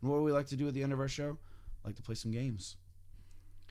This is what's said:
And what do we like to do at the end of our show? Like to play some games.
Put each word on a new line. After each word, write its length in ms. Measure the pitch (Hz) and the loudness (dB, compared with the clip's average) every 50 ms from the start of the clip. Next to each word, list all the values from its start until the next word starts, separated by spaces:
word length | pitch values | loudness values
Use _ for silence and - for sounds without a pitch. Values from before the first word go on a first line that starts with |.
And 80 | 117 135 | 2 4
what 100 | 143 147 | 6 6
do 40 | 151 | 6
we 80 | 151 | 8
like 160 | 143 143 143 139 | 6 6 4 4
to 80 | 143 | 2
do 120 | 131 147 143 | 2 2 2
at 60 | 131 | 2
the 80 | 135 139 | 2 2
end 80 | 139 139 | 2 2
of 80 | 131 | 2
our 80 | 135 135 | 2 0
show? 280 | - - 147 147 147 156 - - - - - - - - - | 0 0 -2 -2 -4 -6 -8 -12 -14 -12 -8 -8 -8 -6 -4
Like 120 | 110 101 | -6 -6
to 60 | - - | -6 -4
play 120 | - 113 | -4 -4
some 160 | 107 - 113 | -2 -2 0
games. 460 | 110 117 131 135 113 98 - - - - - - - - - - - - - - - - - - - - - - | 0 0 0 0 0 -2 -4 -8 -10 -14 -16 -18 -18 -16 -14 -14 -14 -14 -14 -14 -14 -14 -14 -14 -14 -14 -14 -14